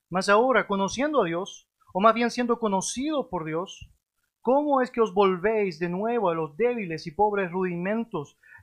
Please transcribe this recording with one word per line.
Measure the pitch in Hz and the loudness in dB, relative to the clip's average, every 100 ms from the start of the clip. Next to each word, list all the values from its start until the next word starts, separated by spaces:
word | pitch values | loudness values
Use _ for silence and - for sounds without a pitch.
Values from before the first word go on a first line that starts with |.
| _ | _
Mas | 175 190 | -2 2
ahora, | 208 254 226 180 | 4 4 2 2
conociendo | 196 196 220 294 285 | 0 -2 -2 0 0
a | 175 | 0
Dios, | 170 196 - _ _ _ | -2 -6 -12 _ _ _
o | 185 | 2
más | 220 | 4
bien | 220 240 | 4 0
siendo | - 240 233 | 0 -2 0
conocidos | 220 190 - 233 294 294 - | 0 -2 -2 -6 -4 -4 -4
por | 180 | -6
Dios, | 156 160 196 - - _ _ _ _ _ | -4 -6 -6 -12 -20 _ _ _ _ _
¿cómo | - 277 294 269 | 0 2 4 2
es | 247 | 2
que | 240 | 0
os | 220 | 0
volvéis | 180 196 180 202 220 196 156 | 4 4 4 0 0 0 -2
de | 175 | -4
nuevo | 180 220 240 190 | -2 -2 0 0
a | |
los | 165 156 147 | 0 -4 0
débiles | 233 240 185 156 175 | 0 0 -4 -8 -6
y | |
pobres | 156 208 202 185 | 0 0 2 -2
rudimentos, | 185 185 175 185 226 226 170 139 _ _ - | -2 -4 -2 -2 -2 -4 -6 -8 _ _ -14